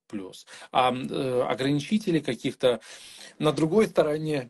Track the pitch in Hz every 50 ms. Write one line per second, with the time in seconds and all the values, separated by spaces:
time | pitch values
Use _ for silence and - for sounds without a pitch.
0 | _ _ - 104 92 92 - - - - - - - - - 135 127 127 123 127
1 | 139 - - - 139 131 127 123 131 - 127 120 131 139 147 147 147 - 214 214
2 | - 190 165 156 - - 120 - - 135 110 - - 127 120 113 - - - -
3 | - - - - - - - - 151 151 143 156 160 156 170 214 220 170 - 180
4 | 160 151 151 156 156 156 151 139 123 117